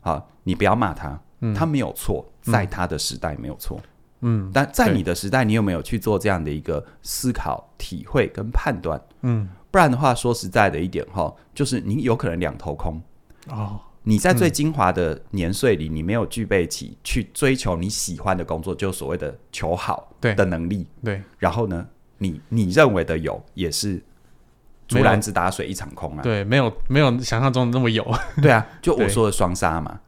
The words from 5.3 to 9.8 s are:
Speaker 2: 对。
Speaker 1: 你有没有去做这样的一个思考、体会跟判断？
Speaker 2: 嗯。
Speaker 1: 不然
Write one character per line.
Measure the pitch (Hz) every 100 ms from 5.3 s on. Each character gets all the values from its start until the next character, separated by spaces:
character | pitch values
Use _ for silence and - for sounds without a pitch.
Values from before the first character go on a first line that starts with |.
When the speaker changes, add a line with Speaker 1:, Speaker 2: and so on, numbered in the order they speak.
| 131
Speaker 2:
对。 | 113
Speaker 1:
你 |
有 | 113
没 | 101
有 | 85
去 | 71 113
做 | 110 101
这 | 104
样 | 90
的 | 76
一 | 76
个 | 73 76 - -
思 | - - 127
考、 | 113 - 64 - _
体 | - 87 -
会 | 139 107
跟 | - 107
判 | - - 104
断？ | 85 78 - _
Speaker 2:
嗯。 | 127 113 98 92 -
Speaker 1:
不 |
然 | 190